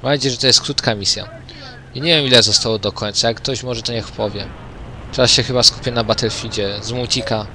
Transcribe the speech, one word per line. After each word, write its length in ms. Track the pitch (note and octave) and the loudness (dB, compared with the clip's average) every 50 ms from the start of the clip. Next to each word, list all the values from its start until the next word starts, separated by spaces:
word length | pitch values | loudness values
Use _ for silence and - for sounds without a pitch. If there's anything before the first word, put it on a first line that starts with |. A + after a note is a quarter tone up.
| - | 0
Mam 100 | B2+ C#3+ | 0 0
nadzieję, 200 | D3 B2+ C#3 B2+ | 2 2 0 -2
że 80 | A#2 | 2
to 60 | - | 2
jest 140 | C3+ B2 - | 4 4 4
krótka 340 | - - C#3+ - - - A2+ | 4 2 -4 0 0 0 0
misja. 340 | G#2 G2 F#2+ - - F#2+ - - - - - - - - - - - - - - | 0 0 -2 -2 -2 -4 -10 -12 -16 -16 -16 -16 -16 -16 -16 -16 -16 -18 -14 -10
I 60 | B2 | -4
nie 160 | C#3+ E3 E3+ | 0 2 2
wiem, 100 | D#3 C#3+ | 4 4
ile 160 | C3 B2+ A#2+ A2 | 6 6 6 6
zostało 360 | A2 G#2+ - - A2+ A2 G#2+ | 6 2 2 2 2 0 0
do 140 | - G#2 F#2+ | 0 -2 -4
końca. 360 | - - G#2 G2+ - - A#2 | -2 -6 -4 -2 2 2 2
Jak 80 | A#2 | 0
ktoś 260 | - - - C3+ A#2 - | 0 -2 -4 -4 -4 -4
może, 200 | B2+ B2 A2+ A2+ | -6 -6 -4 -4
to 100 | - A#2+ | -4 -4
niech 200 | A2+ G#2 - - | -4 -4 -6 -4
powie. 340 | - A2 G#2 G2+ G#2 G2 - - - - - - - - - - - - - - | -2 -2 -2 -2 -4 -8 -10 -12 -14 -14 -14 -14 -14 -14 -14 -14 -14 -14 -10 2
Teraz 180 | - B2+ A#2+ | 4 4 6
się 120 | - - A#2+ | 6 4 2
chyba 200 | - B2+ B2 A#2 | 2 2 4 4
skupię 280 | - - - - C3 | 4 4 4 -4 -2
na 140 | A#2+ A#2+ A#2 | 0 0 2
Battlefieldzie. 760 | G#2+ A2 - - A2 G#2 - - A2+ G#2+ - G#2 G2 G2+ G#2 G2 | 2 2 2 2 -2 -2 -2 -8 -6 -4 -2 -2 -2 -4 -6 -8
Z 100 | G2+ A#2 | -6 -4
multika 540 | B2+ B2 A#2 - C3+ - - A#2+ A2 G#2 G2+ - | -4 -2 -2 -2 -2 0 0 -2 -2 -2 -6 -4